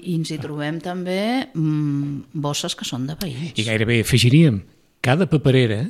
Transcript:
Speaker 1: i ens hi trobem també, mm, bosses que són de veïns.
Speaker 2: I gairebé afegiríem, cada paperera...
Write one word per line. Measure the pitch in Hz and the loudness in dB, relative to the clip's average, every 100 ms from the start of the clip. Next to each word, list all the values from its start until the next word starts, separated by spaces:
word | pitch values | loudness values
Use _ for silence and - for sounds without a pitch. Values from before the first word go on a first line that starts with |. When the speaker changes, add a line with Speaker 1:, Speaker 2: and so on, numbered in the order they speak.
| 180 | -2
Speaker 1:
i | 165 | -4
ens | 156 | -4
hi | 156 | -6
trobem | 147 147 147 165 | -8 -6 -6 -6
també, | 180 180 180 185 214 262 254 | -8 -6 -4 -2 -2 -2 -4
mm, | 165 156 151 147 143 143 139 - | -2 0 0 0 -2 -4 -6 -10
bosses | 156 143 147 175 - | -6 -4 -4 -6 -8
que | - | -8
són | 123 135 | -6 -6
de | 156 | -6
veïns. | 180 123 160 110 | -8 -8 -8 -4
Speaker 2:
I | 110 | -2
gairebé | 110 110 117 | 0 2 2
afegiríem, | 104 123 120 143 160 101 - _ _ _ | 2 4 6 8 6 4 -4 _ _ _
cada | - 151 180 | 0 2 2
paperera... | 151 139 131 120 104 180 | 2 4 4 4 0 -4